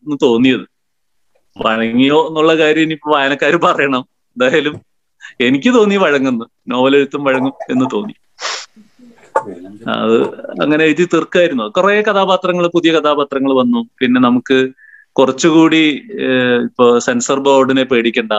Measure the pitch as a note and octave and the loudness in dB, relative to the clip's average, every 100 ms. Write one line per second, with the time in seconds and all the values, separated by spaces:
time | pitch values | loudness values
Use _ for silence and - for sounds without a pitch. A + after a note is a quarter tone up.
0 | D3 C#3+ C#3 A#2 C3 A#2+ - _ _ _ | -10 -2 0 2 2 0 -4 _ _ _
1 | _ _ _ _ _ - A2 A2 A2+ A#2+ | _ _ _ _ _ -6 -2 -2 -2 0
2 | C3+ D3+ D#3 D#3+ D#3+ D#3+ D3+ D#3 D#3+ D#3 | 2 2 0 0 0 2 2 0 -2 -4
3 | D3+ D3 C3+ C#3 D3 E3+ F3+ D#3 C#3+ B2+ | -2 0 0 -2 0 0 0 0 -2 -2
4 | - _ _ A#2+ B2+ D#3+ D3 C3+ - _ | -6 _ _ -4 0 0 -2 -6 -14 _
5 | _ _ - - B2 C#3 B3 B3 G#3 G3 | _ _ -14 -4 -2 0 2 2 2 2
6 | E3+ C#3+ C3 A#2+ A2+ _ - B2 C3+ C#3+ | 0 0 -2 -4 -8 _ -6 -2 2 2
7 | C#3 C#3+ C#3 C3 C3 - - B2+ B2+ G#2+ | 0 -2 -2 -2 -4 -6 -6 -2 -2 -4
8 | G#2 - _ - - - - A3+ _ _ | -8 -14 _ -14 -12 -12 -14 _ _ _
9 | - _ - - - E2+ F#2 G#2 A2+ A2+ | -20 _ -8 -6 -6 -12 -16 -12 -6 -2
10 | A2 A#2 D#3 - - - D3 D3+ D#3+ D3+ | 2 2 0 -6 -12 -4 0 2 2 0
11 | F3 E3 - F3+ E3+ C3 G#2+ - F#3+ G#3 | 0 -2 0 0 0 -2 -4 0 0 0
12 | G#3+ G3 F#3+ F#3 F3+ F3 E3+ E3+ E3 D#3+ | 0 0 0 0 -2 -2 0 0 2 2
13 | D3+ D3 C#3 C#3 C3+ C3 B2 A#2+ A#2 - | 0 0 -2 -4 0 0 0 -2 -6 -4
14 | B2+ B2+ B2 B2 - C3 C3 - - - | 0 2 2 0 0 0 0 -6 -20 -20
15 | _ - C3 C3 E3+ D#3+ D#3+ D#3+ D#3 C3 | _ 0 0 2 2 4 4 4 2 -2
16 | - C3 C3 B2+ B2 A#2+ A#2 - A#2+ A#2+ | -8 -6 -2 0 0 0 -2 2 4 4
17 | C3 A#2+ A#2 C3+ C#3 C3+ C3 C3+ C3 A#2+ | 0 -2 -2 0 2 2 2 0 0 0
18 | A#2 A#2+ A2 | 0 -2 -2